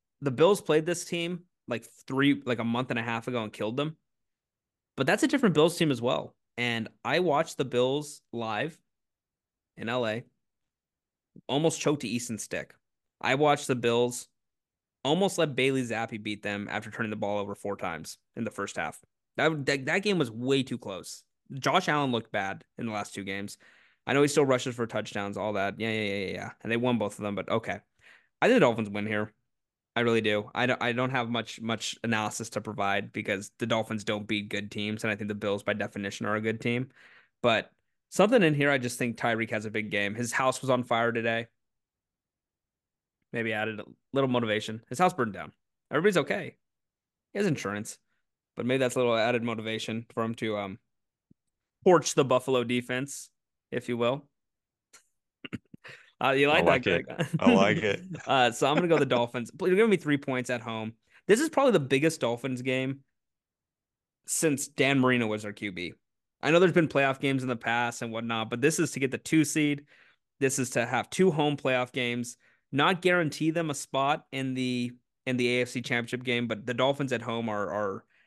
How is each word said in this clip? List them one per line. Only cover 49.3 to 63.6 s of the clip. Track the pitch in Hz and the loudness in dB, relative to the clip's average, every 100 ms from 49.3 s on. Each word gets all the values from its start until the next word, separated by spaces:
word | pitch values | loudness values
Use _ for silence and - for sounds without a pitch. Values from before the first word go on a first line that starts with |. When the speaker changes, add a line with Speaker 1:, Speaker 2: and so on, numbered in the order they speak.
| 120 | 0
Speaker 1:
motivation | 117 113 110 113 - 113 113 | -2 -4 -6 -6 -6 -8 -6
for | - | -4
him | 113 113 | -4 -4
to, | 113 104 | -4 -4
um, | 98 101 _ _ _ _ _ _ _ _ _ _ | -6 -10 _ _ _ _ _ _ _ _ _ _
torch | 190 165 - | 6 6 6
the | 156 | 2
Buffalo | 135 127 - 127 | 4 2 4 2
defense, | 117 123 123 127 139 - - _ _ _ _ | 2 -2 -2 -4 -6 -10 -16 _ _ _ _
if | 120 - | -8 -4
you | 117 | 0
will. | 120 143 - _ _ _ _ _ _ - _ _ _ _ - | 0 0 -6 _ _ _ _ _ _ -20 _ _ _ _ -16
<laughs> | - _ - - - - - | -16 _ -20 -20 -20 -16 -2
Uh, | 127 | 2
you | 135 143 | 4 4
like | 165 | 4
Speaker 2:
I | 170 | 4
like | 170 | 4
Speaker 1:
that, | - 85 | 2 0
Speaker 2:
it. | - | -2
Speaker 1:
Greg? | - 151 160 | -6 -4 -2
Speaker 2:
I | - | 2
like | 95 101 131 | 4 4 4
it. | 104 - 185 | 0 -2 -6
Speaker 1:
<laughs> | 165 - | -10 0
Uh, | 135 120 | 2 2
so | 117 139 | 2 0
I'm | 160 | 2
gonna | 175 | 4
go | 151 | 2
the | |
Dolphins. | 135 123 120 123 113 | 4 2 0 -4 -8
Pl-, | - 185 | -4 2
you're | 185 | 4
giving | 226 | 4
me | 185 | 2
three | 147 143 | 2 0
points | 139 127 123 | 0 -4 -2
at | 120 | -4
home. | 117 113 110 - _ _ - | -4 -6 -8 -12 _ _ 2
This | 226 | 4
is | 320 | 4
probably | - 269 | 2 4
the | 185 | 4
biggest | 131 139 156 160 | 2 2 2 0
Dolphins | 120 120 135 123 | -2 -2 -4 -4
game | 127 131 131 139 _ _ _ _ _ _ | -2 -2 -2 -6 _ _ _ _ _ _